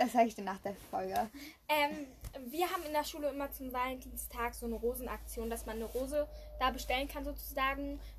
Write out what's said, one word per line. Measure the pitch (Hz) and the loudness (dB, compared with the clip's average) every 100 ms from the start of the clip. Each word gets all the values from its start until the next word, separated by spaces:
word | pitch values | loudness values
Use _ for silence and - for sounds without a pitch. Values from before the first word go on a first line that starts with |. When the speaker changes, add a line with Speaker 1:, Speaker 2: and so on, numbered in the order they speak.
Speaker 1:
Das | 247 | 4
sag | 240 233 | 8 8
ich | |
dir | 214 | 6
nach | 196 196 | -4 -2
der | 196 190 - | -4 -6 -4
Folge. | 190 190 196 214 277 294 - - | -2 0 0 0 -4 -14 -10 0
Speaker 2:
Ähm, | 302 294 311 269 - - 277 247 | 4 4 2 -8 -10 -10 -8 -4
wir | 302 349 | 2 2
haben | 359 | 2
in | 302 | 2
der | 302 | 2
Schule | 294 320 294 | 2 0 0
immer | 277 277 | 0 -2
zum | - 262 | -4 -4
Valentinstag | 247 254 254 254 247 - 247 233 | 0 0 -2 -6 -8 -6 -2 -2
so | 240 | -2
eine | 233 220 | -4 0
Rosenaktion, | 226 247 247 214 - - 226 | 0 0 -4 -6 -8 -6 -4
dass | 233 - | -4 -4
man | 220 | -4
eine | |
Rose | 220 247 262 294 294 - - - | -2 -2 0 0 0 -4 -10 2
da | 254 | 2
bestellen | 247 - 254 277 | 2 0 2 0
kann | 294 277 | -2 -4
sozusagen, | 285 - 277 269 277 285 285 - | -6 -4 0 2 2 -2 -4 -8